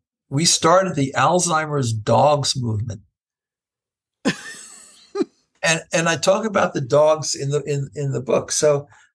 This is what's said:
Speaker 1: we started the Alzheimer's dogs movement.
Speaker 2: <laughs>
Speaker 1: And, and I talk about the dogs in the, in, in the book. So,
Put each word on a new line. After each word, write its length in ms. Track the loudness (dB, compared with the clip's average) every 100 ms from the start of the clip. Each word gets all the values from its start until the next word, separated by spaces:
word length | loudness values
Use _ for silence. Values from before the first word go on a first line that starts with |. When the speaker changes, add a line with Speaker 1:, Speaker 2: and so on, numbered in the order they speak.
| _ _ _
Speaker 1:
we 140 | -2 0
started 500 | 2 4 4 4 0
the 180 | -2 0
Alzheimer's 760 | 2 2 2 -2 -2 -2 -2
dogs 640 | -4 0 2 4 2 0 -2
movement. 400 | -4 -4 -6 -10 _ _ _ _ _ _ _ _ _ _ _ _ -6
Speaker 2:
<laughs> 80 | -6 -10 -18 -20 -20 -20 -20 _ -6 -6 _ _ _
Speaker 1:
And, 180 | -2 -2 -2
and 160 | -2 0
I 80 | 0
talk 300 | 2 2 0
about 280 | 0 -2
the 80 | -2
dogs 540 | 0 4 4 2 -2 -6
in 140 | -4
the, 120 | -4
in, 260 | -4 -6 -6 -6
in 160 | -6
the 80 | -6
book. 300 | -2 -2 -2
So, 360 | 0 2 2 -2 _ _